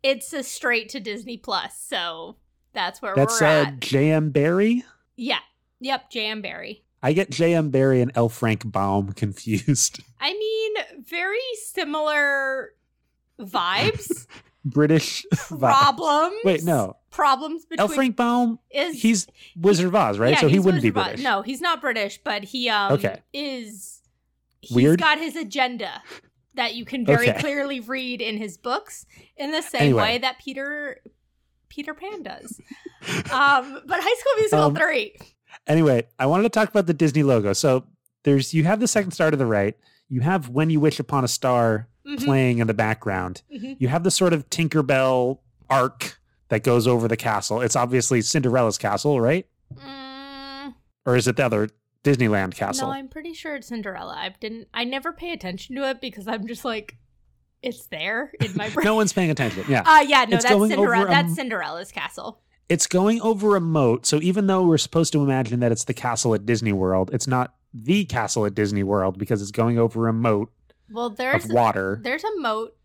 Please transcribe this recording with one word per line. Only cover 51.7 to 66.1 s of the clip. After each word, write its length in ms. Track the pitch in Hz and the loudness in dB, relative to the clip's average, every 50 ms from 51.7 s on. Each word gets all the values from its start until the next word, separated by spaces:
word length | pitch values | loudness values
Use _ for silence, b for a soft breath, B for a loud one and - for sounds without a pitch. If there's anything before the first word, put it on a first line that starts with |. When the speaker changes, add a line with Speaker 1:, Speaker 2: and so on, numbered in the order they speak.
| _ _ _ _ _ _ _ | _ _ _ _ _ _ _
Speaker 2:
Disneyland 500 | 143 143 120 123 110 107 98 95 92 - | 0 2 4 2 2 2 2 0 -2 -4
castle? 320 | - - 98 - 262 262 | -6 -6 -6 -4 -6 -6
Speaker 1:
No, 60 | 269 269 | -6 -8
I'm 160 | 277 269 262 | -10 -12 -14
pretty 240 | - 311 302 339 320 | -16 -16 -14 -14 -14
sure 220 | - - 320 294 | -12 -12 -10 -10
it's 100 | 269 - | -10 -12
Cinderella. 480 | - 240 226 202 202 185 - - - - | -12 -12 -10 -10 -10 -10 -10 -12 -12 -10
I 160 | - - 185 190 _ | -10 -10 -10 -10 _
didn't, 300 | - 214 220 226 - _ - | -12 -12 -12 -14 -18 _ -6
I 120 | 226 240 | -6 -6
never 260 | 240 262 269 269 330 | -4 -6 -6 -8 -8
pay 220 | 330 - 339 349 339 | -10 -10 -10 -10 -10
attention 420 | - - 185 175 - - - 254 | -8 -8 -10 -10 -10 -12 -12 -8
to 140 | 269 277 262 | -6 -4 -6
it 100 | 262 262 | -6 -6
because 300 | - 247 - 208 190 220 | -10 -12 -12 -10 -8 -8
I'm 180 | 233 220 196 | -8 -8 -8
just 160 | 226 240 - - | -10 -12 -8 -8
like, 320 | 269 226 214 214 - - _ _ _ _ _ _ _ _ _ _ _ _ _ | -6 -6 -6 -10 -14 -20 _ _ _ _ _ _ _ _ _ _ _ _ _
it's 260 | - 254 233 - - | -10 -10 -10 -10 -16
there 440 | - - 156 160 190 220 233 294 277 - - | -16 -10 -8 -6 -4 -4 -4 -6 -8 -4 -4
in 160 | 240 214 185 | -4 -4 -2
my 140 | - 208 214 | -4 -6 -4
Speaker 2:
<laughs> 40 | - | -2
Speaker 1:
brain. 120 | 294 - | 0 2
Speaker 2:
No 100 | 208 220 | 4 4
one's 160 | 220 214 185 | 4 2 2
paying 180 | - 202 185 160 | 2 2 2 2
attention. 360 | 151 - 131 113 87 95 92 | 2 0 -2 -2 -2 -4 -2
Yeah. 140 | - 135 117 95 | 2 2 4 6
Speaker 1:
Uh, 140 | - 311 311 294 | 8 8 8 8
yeah, 160 | 277 285 269 247 220 | 8 4 4 4 4
no, 60 | 233 | 2
Speaker 2:
It's 100 | 233 - | 2 4
Speaker 1:
that's 100 | - - | 4 4
Speaker 2:
going 140 | 202 208 220 | 4 4 2
Speaker 1:
Cinderella. 340 | 214 - 202 - 240 226 202 | 2 2 2 2 4 2 2
Speaker 2:
over 80 | 190 | 4
a 20 | 175 | 4
Speaker 1:
That's 160 | 190 185 170 | 4 4 2
Speaker 2:
m- 40 | 165 | -2
Speaker 1:
Cinderella's 560 | - 269 247 220 185 160 147 156 170 196 - | -4 -4 -6 -4 -4 -6 -6 -8 -10 -12 -12
castle. 480 | - - - - - - - 226 - _ _ _ _ _ _ _ | -10 -10 -10 -8 -10 -12 -14 -14 -14 _ _ _ _ _ _ _
Speaker 2:
It's 180 | 170 160 - | 0 0 0
going 320 | - - 180 190 208 226 233 | 0 2 4 4 4 2 2
over 360 | 214 226 226 196 208 208 202 | 2 0 0 2 4 4 4
a 40 | 190 | 4
moat. 440 | 170 165 160 156 135 120 117 127 - | 4 2 2 4 4 4 4 2 0
So 160 | - - 151 | 0 0 2
even 260 | 156 180 185 214 202 | 2 2 2 2 2
though 160 | 196 190 185 185 | 4 4 4 6
we're 120 | 170 165 | 6 4
supposed 340 | 147 - - - 165 165 - | 4 2 0 2 0 0 2
to 100 | - 151 | 2 2
imagine 380 | 143 139 131 131 127 110 120 120 | 2 2 2 0 0 0 0 0
that 140 | 123 117 117 | 2 2 2
it's 100 | 113 - | 0 -2
the 100 | - 113 | -6 -6
castle 400 | - - 123 | -4 -4 -4